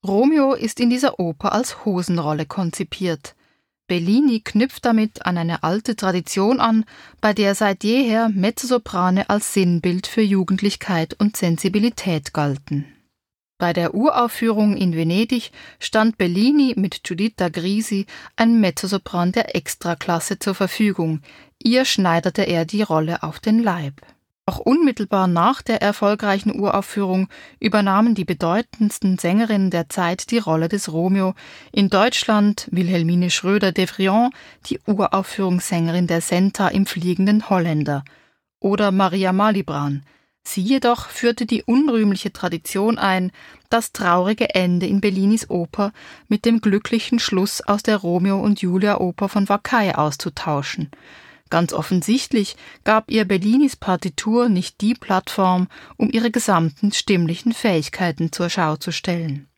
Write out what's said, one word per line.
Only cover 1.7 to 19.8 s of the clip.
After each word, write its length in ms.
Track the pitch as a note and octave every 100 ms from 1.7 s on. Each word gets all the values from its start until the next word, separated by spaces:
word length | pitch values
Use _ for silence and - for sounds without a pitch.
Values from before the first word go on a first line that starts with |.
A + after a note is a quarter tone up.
| -
Hosenrolle 600 | A3 F3+ F3 E3+ D3+ D3+
konzipiert. 920 | D3+ - F3 - F#3+ - F3+ D#3 - _ _ _ _ _ -
Bellini 540 | F3 E3+ A3+ C#4+ A3+
knüpft 440 | - G#3 C4+ -
damit 400 | B3 A3+ G#3+ -
an 140 | F#3 F3
eine 240 | E3+ E3+
alte 340 | D#3+ G3+ A#3 A3
Tradition 640 | F#3+ F3+ E3 - G3+ B3+
an, 240 | A3+ A3 A3 - - _
bei 120 | G#3+
der 220 | G#3 G3+
seit 300 | G3 G#3 F#3+
jeher 440 | G#3 A#3+ B3 A3 A3+
Mezzosoprane 1000 | G3 G3 - B3 B3 - F#3 F3+ F#3 -
als 240 | G#3 -
Sinnbild 520 | G3+ F3+ E3+ F3+ F3+ -
für 160 | -
Jugendlichkeit 920 | G#3+ G3 F3+ F#3+ G3+ - - F3 D#3+ -
und 180 | G#3 -
Sensibilität 960 | F3 E3 G3 G3+ A#3 - - D#3+ C#3+
galten. 520 | - D3 C#3 - C#3+ D3 _ _ _ _ _ _ _
Bei 100 | F3
der 220 | E3+ E3+
Uraufführung 800 | G3+ C#4+ B3+ A#3+ - A3+ G#3+ G#3 G3+
in 200 | F#3 E3
Venedig 560 | E3 F3+ A3+ B3 - - - -
stand 400 | - A3 A3 -
Bellini 560 | F3+ F3+ A#3 D4 C4 G#3
mit 280 | F#3+ -
Giuditta 440 | - F3 A3 - F3
Grisi 580 | D#3+ F3 G3+ A3 G3 G3 - -
ein 260 | - A3+ A#3
Mezzosopran 680 | F#3+ - F#3+ G3 - F3 F3
der 240 | G#3 A3+
Extraklasse 840 | F3+ - -